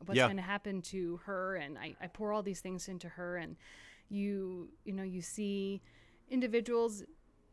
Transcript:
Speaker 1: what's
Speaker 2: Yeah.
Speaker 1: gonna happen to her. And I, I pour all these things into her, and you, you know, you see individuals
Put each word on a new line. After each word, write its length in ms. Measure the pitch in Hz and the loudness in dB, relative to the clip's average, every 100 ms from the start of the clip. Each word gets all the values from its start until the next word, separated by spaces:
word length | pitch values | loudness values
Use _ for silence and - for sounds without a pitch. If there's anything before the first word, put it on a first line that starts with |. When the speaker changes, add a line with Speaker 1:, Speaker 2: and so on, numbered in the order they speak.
Speaker 1:
what's 120 | - 120 | 2 8
Speaker 2:
Yeah. 100 | 123 | 8
Speaker 1:
gonna 140 | 196 | 6
happen 380 | 180 202 208 190 | 0 -2 0 -4
to 340 | - 190 175 170 | -2 -2 -2 -2
her. 320 | 202 190 185 190 | -4 -2 -2 -2
And 220 | 143 143 | -4 -6
I, 180 | 151 - | -10 -8
I 60 | 180 | -10
pour 240 | - 208 | -4 0
all 100 | 214 | 0
these 180 | 202 180 | 0 -4
things 280 | 185 185 - | -4 -6 -4
into 200 | 180 170 | -8 -8
her, 280 | - 175 175 | -8 -4 -4
and 180 | 160 160 - - - - - | -6 -10 -16 -20 -20 -20 -4
you, 600 | 202 202 196 190 180 170 - | 0 2 2 -2 -4 -8 -10
you 80 | - | -6
know, 100 | 190 | -4
you 180 | 190 180 | -2 -4
see 600 | 170 - 202 202 196 196 - - - - - | -6 -2 0 2 0 -2 -6 -20 -20 -20 -2
individuals 720 | 254 247 233 226 233 233 202 - - - - - | 2 4 4 4 4 4 0 -12 -16 -20 -20 -12